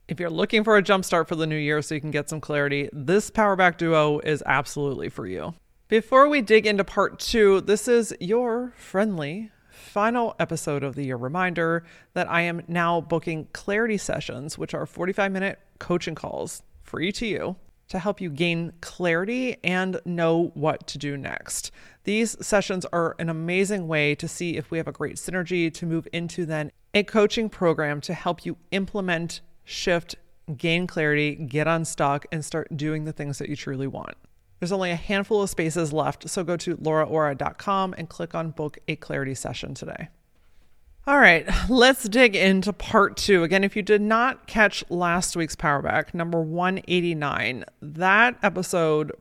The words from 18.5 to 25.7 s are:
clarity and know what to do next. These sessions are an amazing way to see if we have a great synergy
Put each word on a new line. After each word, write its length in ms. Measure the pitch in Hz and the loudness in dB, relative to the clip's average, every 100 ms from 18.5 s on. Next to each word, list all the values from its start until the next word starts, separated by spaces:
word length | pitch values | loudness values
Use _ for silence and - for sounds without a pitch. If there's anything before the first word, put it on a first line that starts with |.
| 165 165 - | 0 -4 -10
clarity 760 | - - 175 165 196 247 254 - | -14 -2 0 0 0 -2 -2 -4
and 360 | 170 185 185 180 175 | -2 -2 -2 -6 -6
know 460 | 170 165 165 175 | 0 2 2 0
what 320 | - 151 - - | -2 -2 -2 -8
to 140 | 139 | -8
do 180 | 143 143 | -8 -6
next. 540 | - - - - - - - _ | -8 -10 -8 -10 -10 -16 -20 _
These 340 | - 214 226 - - | -2 0 0 -2 0
sessions 400 | 202 - 185 - | 0 2 -4 -2
are 220 | 170 165 - | -2 -2 -2
an 120 | 165 | -4
amazing 580 | 160 165 185 196 208 165 | -4 -2 0 0 -2 -2
way 260 | 156 147 | 0 2
to 140 | 147 165 | 0 -4
see 300 | - 175 156 | -6 -6 -4
if 120 | - | -4
we 80 | 165 | -6
have 100 | 156 | -6
a 40 | |
great 240 | 147 151 - | -6 -8 -8
synergy 580 | - 185 170 180 165 | -6 -6 -2 0 0